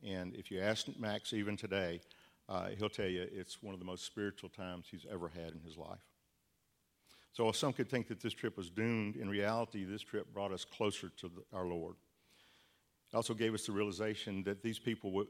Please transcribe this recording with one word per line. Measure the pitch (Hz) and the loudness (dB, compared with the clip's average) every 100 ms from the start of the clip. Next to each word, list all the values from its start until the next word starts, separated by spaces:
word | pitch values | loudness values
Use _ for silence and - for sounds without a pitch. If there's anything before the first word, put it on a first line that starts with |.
And | 113 95 90 - | -4 -2 -2 -6
if | - | -4
you | 95 | 0
ask | 101 110 - - | 2 2 0 -2
Max | 107 104 - | -2 -2 0
even | 110 104 104 | 0 0 0
today, | 104 98 90 87 - - - _ - | 2 2 2 0 -6 -20 -20 _ -2
uh, | 92 95 95 | 0 0 0
he'll | 104 | 0
tell | - 95 | 2 2
you | 90 90 | 2 -2
it's | 101 90 - | -4 -8 -8
one | 104 | -8
of | 92 | -6
the | 92 | -6
most | 90 - | -6 -6
spiritual | 110 104 - 92 | 0 0 -2 -10
times | - 92 87 80 | -6 -6 -6 -8
he's | 87 82 | -10 -6
ever | 95 85 | -4 -4
had | 85 82 | -4 -6
in | 80 | -8
his | 80 80 | -12 -10
life. | 80 95 - _ _ _ _ _ _ _ _ _ _ - - | -10 -10 -16 _ _ _ _ _ _ _ _ _ _ -20 -8
So | - 113 | 2 4
while | |
some | 110 147 | 6 2
could | 127 120 | 2 2
think | 127 - | 2 0
that | 107 | -2
this | 113 | -2
trip | - 113 101 | 0 -2 -2
was | 87 | -6
doomed, | 90 117 113 104 123 | 0 2 4 2 -2
in | 98 | -2
reality, | 101 101 117 117 104 95 | 2 4 4 2 -2 -4
this | 104 | -4
trip | - 107 - | -4 -4 -4
brought | 104 98 | -2 0
us | 92 - | -2 -4
closer | - 107 - 90 | 2 2 2 -4
to | - 90 | -8 -10
the, | 85 - 95 | -10 -6 -2
our | 90 | 0
Lord. | 87 80 - _ _ _ - - - - _ _ _ _ | 0 -4 -8 _ _ _ -20 -20 -20 -20 _ _ _ _
It | 117 | 2
also | 113 | 2
gave | 110 113 | 4 4
us | 107 - | 4 2
the | |
realization | 101 104 92 107 107 110 98 | 2 2 2 0 0 -2 0
that | 95 98 | 0 0
these | 113 110 | 0 0
people | 123 110 98 | 0 0 0
w-, | 95 | 0